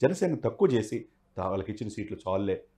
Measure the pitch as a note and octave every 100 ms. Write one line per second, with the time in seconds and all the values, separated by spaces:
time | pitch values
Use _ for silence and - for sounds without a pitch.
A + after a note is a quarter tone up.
0 | B2+ F3+ F#3 D3+ A#2 - G3 A#2+ G#2+ A#2
1 | - _ _ - F#2 F#2+ F#2 G#2 G#2+ G#2
2 | G#2 F#2+ F#2 F#2+ G2 F#2 -